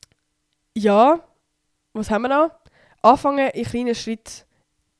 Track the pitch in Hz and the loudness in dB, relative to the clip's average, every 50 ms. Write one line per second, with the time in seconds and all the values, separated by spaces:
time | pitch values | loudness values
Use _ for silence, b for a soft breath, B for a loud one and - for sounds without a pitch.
0 | - _ _ _ _ _ _ _ _ _ _ _ _ _ - 220 202 208 202 214 | -20 _ _ _ _ _ _ _ _ _ _ _ _ _ -6 -2 0 2 4 6
1 | 240 285 330 330 - _ _ _ _ _ _ _ _ _ _ _ _ _ - 214 | 6 4 4 2 -2 _ _ _ _ _ _ _ _ _ _ _ _ _ -12 -10
2 | 214 - 214 208 247 254 277 294 320 320 - _ b b b b b b b b | -6 -4 -2 -2 -2 0 0 0 0 0 -4 _ b b b b b b b b
3 | - 220 269 - - 277 277 277 254 - - 226 233 - - 240 247 240 233 - | 4 4 4 4 0 -2 0 0 -2 -2 -4 -6 -8 -6 -6 -6 -4 -4 -6 -6
4 | - 220 226 - _ - - - - _ _ _ _ _ _ _ _ _ _ | -8 -10 -10 -10 _ -18 -20 -20 -20 _ _ _ _ _ _ _ _ _ _